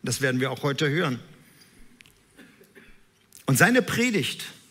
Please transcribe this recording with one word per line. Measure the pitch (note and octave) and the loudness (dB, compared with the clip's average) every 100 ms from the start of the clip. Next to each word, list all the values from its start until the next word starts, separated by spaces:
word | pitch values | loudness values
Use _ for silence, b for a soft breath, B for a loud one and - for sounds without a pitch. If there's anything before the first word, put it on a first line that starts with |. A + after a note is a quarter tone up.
Das | C3 B2 | -4 -2
werden | C3+ B2+ | 0 0
wir | C3 | -2
auch | B2+ | -2
heute | C#3+ C3+ D3+ | -4 0 0
hören. | D3+ E3 A#2+ - - b b b b - - - _ _ - - _ - - - - _ _ _ - - | 0 -2 -4 -10 -20 b b b b -20 -20 -20 _ _ -20 -20 _ -20 -20 -20 -20 _ _ _ -10 0
Und | B2+ | 4
seine | F3+ B3+ | 6 4
Predigt | - - B3 G#3 B2+ - - - - | 2 0 0 0 -2 -8 -14 -18 -20